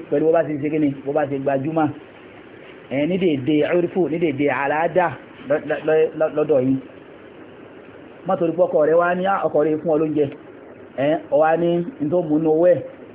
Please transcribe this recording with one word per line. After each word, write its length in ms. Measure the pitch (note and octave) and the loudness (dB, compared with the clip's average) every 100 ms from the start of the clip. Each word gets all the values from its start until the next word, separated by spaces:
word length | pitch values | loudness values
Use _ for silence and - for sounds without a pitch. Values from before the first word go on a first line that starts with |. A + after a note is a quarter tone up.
| - | -2
Pẹ̀lú 160 | D3 D#3 | 2 4
bó 60 | |
bá 100 | E3 | 4
ṣe 100 | D3 D3+ | 2 -4
ṣe 120 | D3+ | -2
kíni? 200 | D#3 D3 C3+ C3+ | 0 0 -2 -4
Bó 60 | |
bá 100 | D3+ C#3 | -2 -2
ṣe 120 | C#3 | -2
gbajúmọ̀. 500 | C#3 C#3 C3+ D#3+ D3+ - - - - - - - - - - | -2 -2 -2 0 -2 -4 -16 -20 -20 -20 -20 -20 -20 -20 -8
Ẹ 180 | C3 D3+ | -4 -2
ní 100 | F3 | 0
dèdè 600 | F3+ C#3 B2 D3+ C#3+ F3 | 0 0 0 0 2 0
urfu, 320 | E3+ G3+ D3+ | 0 -2 -2
ní 80 | E3 | 0
dèdè 300 | E3+ C3 C#3+ | -2 0 -2
àlàádà 580 | B2+ C#3 D3 E3+ E3 F3 C3 - - B2 | 0 -2 0 0 0 -2 -4 -14 -16 -4
lọ, 100 | D3 C#3+ D3 D3+ | -4 -2 -4 0
lọ, 80 | D#3 D#3+ D#3 | 2 2 0
lọ, 80 | D#3 D3 | -2 -2
lọ́dọ̀ 240 | D3+ D3 | 0 2
yín. 160 | C3 C3+ - - - - - - - - - - - - - - | 2 -2 -4 -18 -20 -20 -20 -20 -20 -20 -20 -20 -20 -20 -20 -12
Má 120 | - F#3 | -6 -2
torí 160 | E3+ | 0
pé 100 | D#3+ | 2
ọkọ 220 | F3 F3 D3+ | 2 4 4
rẹ 60 | |
wá 220 | E3 F3 F3+ | 4 2 0
ní, 80 | F#3+ | 0
"Ah, 160 | F#3+ D#3 | -2 0
ọkọ 140 | D#3 | 0
rẹ 120 | D#3 D#3 | 0 0
fún 140 | D#3+ | 0
ọ 40 | D3+ | 0
lóúnjẹ." 280 | D#3+ D3+ C#3+ - - - - - - - | 0 0 -2 -4 -18 -20 -20 -20 -14 -4
Ẹ, 200 | C#3+ E3 - | -2 -2 0
ọ 60 | C#3+ | 2
wá 200 | D#3 E3 | 2 2
ní, 100 | E3+ E3+ E3+ - | 2 0 -2 -6
"N 80 | D3 | -2
tó 120 | F3+ | -2
mú 160 | E3 D3+ | 0 0
inú 120 | D#3 | 2
owó 140 | D#3 F3+ | 4 4
ẹ̀." 100 | E3 - - - | 4 0 -14 -20